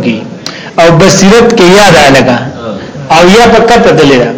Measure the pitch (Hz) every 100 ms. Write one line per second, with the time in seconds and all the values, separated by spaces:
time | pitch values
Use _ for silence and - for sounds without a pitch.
0 | 101 110 - - - - - - 170 160
1 | 185 - 190 233 220 196 180 196 202 165
2 | 143 135 120 120 127 - 113 98 - -
3 | - 160 175 214 233 226 226 226 190 147
4 | 143 131 117